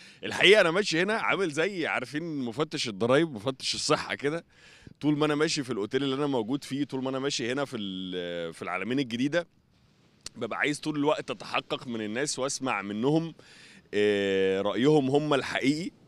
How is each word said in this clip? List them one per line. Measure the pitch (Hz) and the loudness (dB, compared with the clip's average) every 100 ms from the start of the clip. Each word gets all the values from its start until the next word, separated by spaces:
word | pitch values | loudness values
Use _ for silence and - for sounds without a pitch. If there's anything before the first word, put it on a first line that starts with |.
| - - | -20 -12
الحقيقة | - - 170 208 | -6 4 6 8
أنا | 175 | 6
ماشي | 165 208 160 | 2 0 0
هنا | 190 | 0
عامل | 220 113 151 185 | 0 0 0 -2
زي، | 147 190 196 127 | -2 -2 -2 -4
عارفين، | 104 123 147 170 147 | -4 -4 -6 -6 -6
مفتش | 120 113 156 151 127 | -4 -4 -4 -4 -4
الضرايب، | 98 117 135 165 | 0 4 4 4
مفتش | 113 113 135 - | -2 -6 -6 -4
الصحة | 110 - 151 - | -2 0 0 0
كده. | 101 139 165 - _ - - - - | -4 -4 -4 -8 _ -20 -20 -20 -2
طول | 143 147 | 2 4
ما | 151 | 4
أنا | |
ماشي | 147 160 156 | 2 2 0
في | 127 | -2
الأوتيل | 113 104 131 | -4 0 0
اللي | 139 | 0
أنا | 135 147 | 0 0
موجود | 131 107 139 | 0 -2 -4
فيه، | - 139 | -4 -4
طول | 143 135 | -4 -4
ما | 131 | -4
أنا | 131 | -2
ماشي | 139 - 117 | -2 -2 -2
هنا | 131 | -2
في | 139 117 | -4 -4
ال-، | 98 92 92 90 87 87 85 | -6 -6 -6 -6 -4 -6 -6
في | 82 | -8
العالمين | 92 90 98 131 | -6 -4 -2 -2
الجديدة، | 131 117 139 165 170 _ _ _ _ _ _ _ - - | -2 -2 -2 -2 -4 _ _ _ _ _ _ _ -18 -8
ببقى | 113 95 | -6 -2
عايز | 123 147 | -2 -2
طول | 156 151 | -4 0
الوقت | 143 151 - | 2 0 -2
أتحقق | 117 - 120 - 151 131 | -8 -4 -4 -2 -6 -4
من | 113 | -6
الناس | 107 113 147 - | -4 -4 -4 -2
وأسمع | 135 - 131 107 | -4 -2 -2 -2
منهم، | 98 104 127 160 165 - - - - - _ | -2 -2 2 2 0 -8 -20 -20 -20 -20 _
آه، | 101 104 101 98 95 95 95 | 2 4 4 2 4 4 2
رأيهم | 101 98 135 151 131 | 0 4 6 6 6
هم | 143 151 | 2 4
الحقيقي، | 139 - 101 123 151 180 - | 0 0 0 0 0 -4 -12